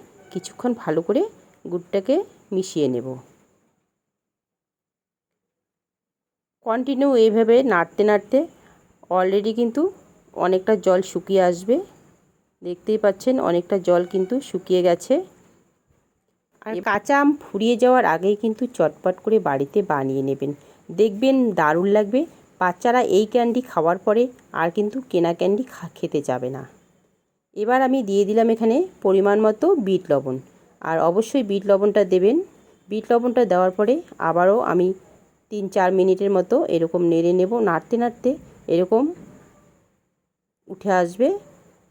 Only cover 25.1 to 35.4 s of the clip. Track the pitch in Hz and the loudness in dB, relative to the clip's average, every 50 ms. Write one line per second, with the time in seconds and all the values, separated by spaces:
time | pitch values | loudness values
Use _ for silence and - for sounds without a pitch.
25.1 | - 180 170 170 170 - 180 185 202 214 262 254 - - - 165 - - - 165 | -2 0 0 0 0 0 -2 0 0 -2 -4 -6 -12 -16 -18 -18 -12 -10 -8 -6
26.1 | - 151 143 - 127 123 127 127 135 135 139 - _ _ _ _ _ _ _ _ | -4 -4 -4 -4 -4 -4 -6 -8 -8 -10 -14 -16 _ _ _ _ _ _ _ _
27.1 | _ _ _ _ _ _ _ _ - - 214 220 247 262 269 254 262 269 233 196 | _ _ _ _ _ _ _ _ -10 -6 -2 0 2 2 2 2 0 0 -2 0
28.1 | 196 196 208 190 214 226 226 233 226 226 226 226 226 294 359 370 - _ - 202 | 0 0 0 2 2 2 2 2 2 2 0 0 2 0 0 -4 -6 _ 0 2
29.1 | 190 196 190 202 202 214 214 214 220 - - 339 403 302 208 190 190 180 185 - | 2 4 4 2 2 2 2 2 0 0 0 0 2 0 0 0 -2 -2 0 0
30.1 | 147 135 135 139 131 131 131 - _ _ _ _ _ _ - 156 165 160 156 165 | -2 -2 -2 -4 -8 -8 -10 -14 _ _ _ _ _ _ -6 -4 -2 0 0 2
31.1 | 175 202 220 - - 277 240 202 196 196 196 202 202 190 202 208 202 214 202 180 | 2 0 -2 -2 -2 -4 -2 -2 -4 -4 0 0 2 2 2 2 2 2 2 2
32.1 | 185 185 180 208 262 339 392 - _ _ _ _ _ _ _ - 208 220 214 - | 2 2 2 2 2 0 -2 -6 _ _ _ _ _ _ _ -10 -8 -6 -2 0
33.1 | 240 233 233 247 226 247 240 180 180 180 185 185 185 - 208 214 262 330 349 - | 0 0 0 0 0 2 2 2 2 2 2 2 0 0 0 0 0 -2 -4 -8
34.1 | - - - 165 165 170 175 190 202 233 - - 170 180 180 185 190 - - _ | -10 -4 -2 0 2 4 4 4 4 2 0 0 0 0 0 0 -2 -4 -10 _
35.1 | _ _ _ _ _ _ | _ _ _ _ _ _